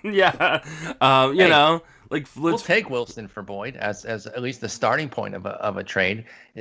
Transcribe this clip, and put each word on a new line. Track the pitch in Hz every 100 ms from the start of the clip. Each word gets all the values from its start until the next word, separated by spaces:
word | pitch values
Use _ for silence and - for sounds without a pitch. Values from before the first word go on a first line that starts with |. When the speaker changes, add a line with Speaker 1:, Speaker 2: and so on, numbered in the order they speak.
Speaker 1:
<laughs> |
Yeah. | 208 202 180 - 160 156 147 156 160 -
Um, | 135 135 131
you | 147
Speaker 2:
Hey, | 185
Speaker 1:
know, | 151 151 165 - - -
like, | 147 139 -
Speaker 2:
we'll | 160
Speaker 1:
let's | 214
Speaker 2:
take | - 196 208
Wilson | 127 117 - 104
for | -
Boyd | 98 98 113 -
as, | 104 104
as | 110 110 104
at | 127
least | 123 131
the | 117
starting | - 113 131 151
point | 120 104
of | 98 95
a, |
of | - 107 98
a |
trade. | 95 98 95 107 117 - _ -